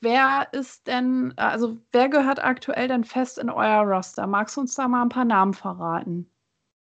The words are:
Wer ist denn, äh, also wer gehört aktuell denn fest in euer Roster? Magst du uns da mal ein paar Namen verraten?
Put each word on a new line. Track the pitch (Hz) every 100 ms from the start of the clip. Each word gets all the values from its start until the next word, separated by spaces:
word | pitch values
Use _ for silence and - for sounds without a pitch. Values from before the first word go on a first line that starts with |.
Wer | 233 254 269 277 277
ist | 285 254 - -
denn, | 254 254 254 254 -
äh, |
also | 214 226 233 226 _
wer | 240 269
gehört | 294 269 -
aktuell | 254 254 - - 254
denn | 254
fest | 226 262 254 -
in | 233
euer | - 220 214
Roster? | 208 190 - - 196
Magst | 202 214 285
du |
uns | 254 -
da | 254
mal | 247
ein | 240
paar | 254 233
Namen | 196 190
verraten? | 190 196 180 165 165 - 175 170 _ _ _ _ _ _